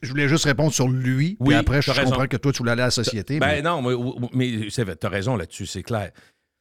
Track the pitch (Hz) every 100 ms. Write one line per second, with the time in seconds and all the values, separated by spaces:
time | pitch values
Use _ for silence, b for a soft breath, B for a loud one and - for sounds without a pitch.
0 | 113 139 143 156 147 127 151 - 131 131
1 | 127 131 160 208 131 147 - 139 143 131
2 | 131 127 131 127 143 - 120 117 123 -
3 | - 107 95 147 139 147 160 170 123 123
4 | 123 123 120 127 123 110 107 - 98 82
5 | 107 98 101 117 82 - 98 95 - 113
6 | 87 b b b b _